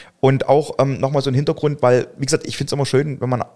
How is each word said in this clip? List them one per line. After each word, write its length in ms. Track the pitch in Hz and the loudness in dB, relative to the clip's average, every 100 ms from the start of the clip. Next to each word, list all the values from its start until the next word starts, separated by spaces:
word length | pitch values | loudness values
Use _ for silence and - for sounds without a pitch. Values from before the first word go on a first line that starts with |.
| - - | -20 0
und 260 | 131 135 - | 2 2 2
auch, 280 | 143 147 - | 2 2 0
ähm, 200 | 135 113 | 0 0
nochmal 220 | 135 147 | -2 -2
so 80 | 135 | 0
einen 60 | 127 | 0
Hintergrund, 460 | 151 160 147 143 | 0 0 -2 0
weil, 260 | 123 123 - - | 2 2 0 -6
wie 80 | 135 | -2
gesagt, 220 | 151 - | -2 -2
ich 100 | - | -8
find's 140 | 139 | -4
immer 120 | 143 135 | -2 0
schön, 340 | 135 151 131 | 0 -2 -4
wenn 100 | 123 | -4
man 140 | 123 - | -4 -4